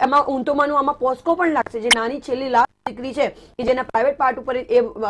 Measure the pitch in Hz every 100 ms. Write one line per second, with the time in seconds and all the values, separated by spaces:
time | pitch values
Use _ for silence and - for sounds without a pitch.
0 | 254 285 285 269 294 285 285 294 277 285
1 | 254 254 330 339 339 285 - 233 226 226
2 | 226 285 - 254 269 240 262 _ 262 220
3 | 262 247 277 - - - 240 254 - 226
4 | 262 277 262 254 269 254 - 240 226 208